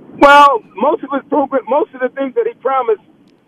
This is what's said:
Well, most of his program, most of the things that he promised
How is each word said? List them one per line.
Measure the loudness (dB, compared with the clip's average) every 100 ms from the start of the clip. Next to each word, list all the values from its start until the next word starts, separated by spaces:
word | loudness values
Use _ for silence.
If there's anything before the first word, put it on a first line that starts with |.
| -20 0
Well, | 4 6 6 2 -6
most | -6 -4 -4
of | -6
his | -10 -6
program, | -6 -4 -6 -4
most | -4 -4
of | -6
the | -10
things | -8 -6
that | -6 -6
he | -8
promised | -6 -4 -4 -6 _ _ _ _